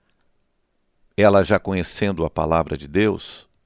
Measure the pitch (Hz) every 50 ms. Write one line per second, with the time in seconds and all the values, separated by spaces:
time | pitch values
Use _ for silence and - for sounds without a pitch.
0 | _ _ _ _ _ _ _ _ _ _ _ _ _ _ _ _ _ _ _ _
1 | _ _ _ - 104 104 98 98 92 - 107 92 - 101 95 92 85 - - -
2 | 107 101 98 80 82 78 - 80 80 78 80 82 78 76 - 67 71 69 76 95
3 | 107 107 92 82 - - - - - _ _ _ _